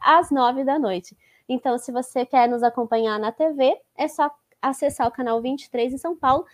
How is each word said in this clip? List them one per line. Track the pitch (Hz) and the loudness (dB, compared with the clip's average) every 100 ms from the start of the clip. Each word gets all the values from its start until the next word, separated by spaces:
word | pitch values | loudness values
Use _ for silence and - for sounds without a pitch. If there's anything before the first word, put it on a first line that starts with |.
às | - 330 349 | 4 4 4
nove | 277 247 269 | 2 2 2
da | 269 302 | 0 0
noite. | 233 185 - _ _ _ - | 0 -4 -8 _ _ _ -8
Então, | 247 262 240 | -4 -2 -4
se | 262 | -4
você | 240 254 254 254 | -6 -4 -4 0
quer | 262 240 | 4 4
nos | 240 | 2
acompanhar | 240 240 233 226 226 214 | 0 0 -2 0 0 -2
na | 214 | -4
T | 226 320 | -2 -2
V, | 285 262 349 _ - | 2 2 2 _ -6
é | 302 | -6
só | - 294 - _ - | -2 -2 -4 _ -8
acessar | 254 269 285 - 233 | -6 -2 -4 -2 -4
o | |
canal | - 247 226 | -2 -4 -2
vinte | 247 269 - | -2 -6 -6
e | |
três | 247 247 | -4 -4
em | 262 | -4
São | 339 349 | -8 -2
Paulo, | 262 277 - | 0 0 -2